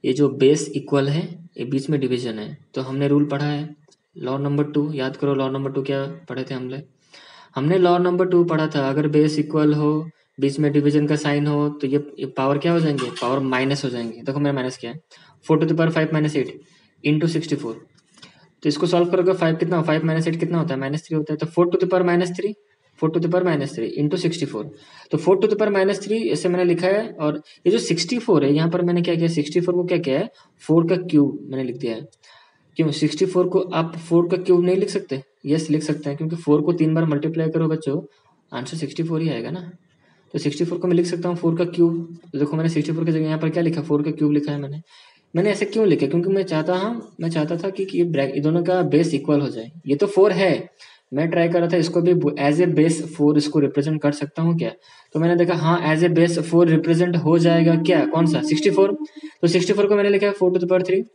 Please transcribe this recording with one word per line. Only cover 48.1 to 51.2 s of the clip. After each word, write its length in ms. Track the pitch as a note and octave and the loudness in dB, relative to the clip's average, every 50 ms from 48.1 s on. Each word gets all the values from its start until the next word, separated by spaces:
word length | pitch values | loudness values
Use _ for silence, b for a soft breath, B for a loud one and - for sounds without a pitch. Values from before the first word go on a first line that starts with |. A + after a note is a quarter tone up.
| D#3 C#3 C#3 C3+ - | 0 -2 -2 -2 -2
ये 60 | - | -2
दोनों 220 | D3 D#3 D#3+ F3 E3+ | 0 0 0 2 0
का 180 | F3 F#3 F3+ | 2 0 0
base 320 | E3+ D3 C#3+ D3+ E3+ E3 E3 | 0 2 2 2 2 2 0
equal 280 | - - - D3 C#3+ | -4 0 0 0 2
हो 80 | C#3+ B2 | 2 -2
जाए। 220 | A2 A2 A2 B2+ - - _ | -6 -8 -12 -12 -16 -14 _
ये 80 | - C#3+ | -4 0
तो 120 | D3 G3+ | 0 0
फ़ोर 240 | G3 - F3+ G3 G#3 | 2 4 4 4 4
है, 380 | F#3 F3 F#3+ F3+ C#3+ A2+ - - B B B B B B B _ | 4 2 2 2 2 0 -4 -12 B B B B B B B _
मैं 180 | C3 C#3 | -4 -2